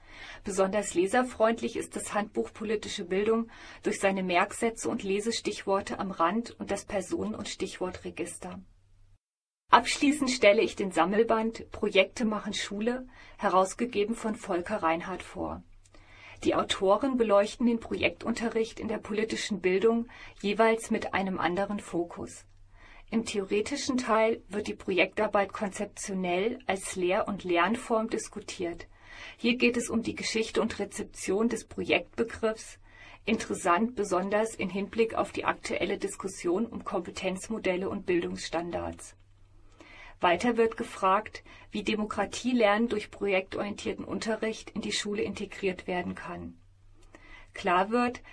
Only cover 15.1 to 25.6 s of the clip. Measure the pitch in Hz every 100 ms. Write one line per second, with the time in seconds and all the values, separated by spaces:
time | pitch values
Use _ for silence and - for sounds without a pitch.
15.1 | 180 - 180 160 185 - - - - -
16.1 | - - - - - - - 190 208 269
17.1 | 254 214 202 208 - 240 233 - 190 190
18.1 | - - 233 233 226 226 - 220 214 -
19.1 | 214 226 214 - 190 185 190 226 233 240
20.1 | - - - 202 202 226 220 - 208 -
21.1 | 185 190 185 165 180 202 202 - 170 170
22.1 | - - - - - - - - - -
23.1 | 226 - 208 190 208 220 277 - 254 233
24.1 | 220 220 233 - 208 214 214 - 175 -
25.1 | - 214 202 196 -